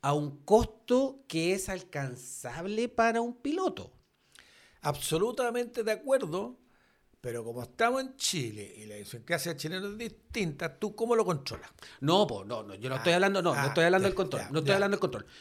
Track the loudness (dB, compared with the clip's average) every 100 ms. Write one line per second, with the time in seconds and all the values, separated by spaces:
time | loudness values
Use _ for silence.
0 | 0 0 -2 -6 4 6 6 -4 2 2
1 | 2 -2 -6 -2 0 0 -2 -8 -8 -8
2 | -6 -8 -12 -12 -10 -8 -4 -2 0 2
3 | 2 2 -2 -4 -4 -2 -2 -4 -10 -18
4 | _ _ _ -20 -20 _ _ _ -6 -4
5 | -2 0 0 0 -2 -2 -4 -4 -2 -2
6 | 2 0 2 -4 -6 -10 _ _ _ _
7 | _ _ -8 -8 -8 -8 -10 0 2 2
8 | -4 -4 -4 -2 -4 -8 -14 -16 -16 -14
9 | -14 -14 -4 -2 -2 -6 -6 -8 -8 -8
10 | -10 -12 -8 -2 -2 -2 -8 -6 -8 -4
11 | 2 2 2 0 -4 -10 -12 -20 -20 -4
12 | 2 4 4 0 -6 -8 -8 -10 -6 0
13 | 4 4 4 4 2 2 2 4 6 6
14 | 4 0 -2 -4 -4 0 4 4 4 2
15 | -2 -4 -12 -18